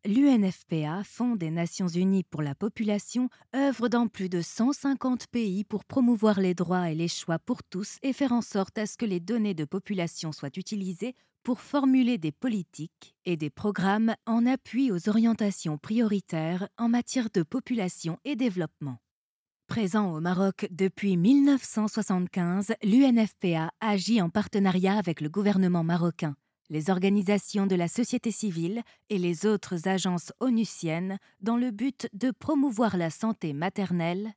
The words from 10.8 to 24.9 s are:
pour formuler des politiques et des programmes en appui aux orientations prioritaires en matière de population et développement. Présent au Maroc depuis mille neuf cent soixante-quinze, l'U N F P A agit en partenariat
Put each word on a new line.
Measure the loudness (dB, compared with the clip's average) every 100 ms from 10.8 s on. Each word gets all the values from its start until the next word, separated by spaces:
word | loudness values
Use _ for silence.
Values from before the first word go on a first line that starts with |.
| -6 -6 -8 -10 _ _
pour | -6 -6
formuler | -2 0 4 4 4 2
des | -2
politiques | -2 -2 -2 -4 -10 -14 _ -20 _
et | -4 -2
des | -4
programmes | -4 -4 0 2 2 2 -2 -2
en | 2
appui | 2 0 -2 -2 0
aux | 0 2
orientations | 4 4 2 0 -2 -4 -6
prioritaires | -2 0 2 0 -2 -4 -2 -2 -4 -2
en | 0
matière | 0 0 -4 0
de | 0
population | 0 -4 -4 -2 -2 -4 -6 -6 -6
et | -2
développement. | 0 0 -4 -6 -10 -10 _ _ _ _ _ _ _
Présent | -4 0 2 0
au | 0
Maroc | 0 2 0 0 -8
depuis | -2 -2 0 0 4
mille | 6 6
neuf | 6 4
cent | 0 -2 -2
soixante-quinze, | -2 -2 -2 -2 -2 0 0 -2 -2
l'U | 4 6
N | 6 6 2
F | 0
P | 0 0
A | -2 -4
agit | 0 0 2 2
en | 2
partenariat | 0 -2 2 4 4 2